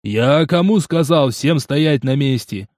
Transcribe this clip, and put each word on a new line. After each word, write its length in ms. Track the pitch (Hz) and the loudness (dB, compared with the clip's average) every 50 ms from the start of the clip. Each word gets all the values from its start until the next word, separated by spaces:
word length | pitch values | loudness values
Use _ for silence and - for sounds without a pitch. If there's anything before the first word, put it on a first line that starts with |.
"Я 440 | - 95 101 110 120 180 147 156 165 | -8 -4 -2 0 2 2 2 2 2
кому 340 | 139 175 170 175 196 220 202 | 0 0 0 2 2 2 0
сказал 500 | 151 - 165 165 160 135 170 156 139 131 | 0 -2 -2 -2 0 2 2 2 2 0
всем 280 | 113 - - 147 165 147 | -2 -2 -2 0 0 0
стоять 440 | - - 139 147 156 156 147 127 | -2 -2 -2 0 0 0 0 0
на 140 | 131 131 131 | 0 -2 -2
месте?" 520 | 139 139 135 131 117 - - 110 98 101 _ _ | 0 0 0 -2 -2 -4 -8 -10 -10 -10 _ _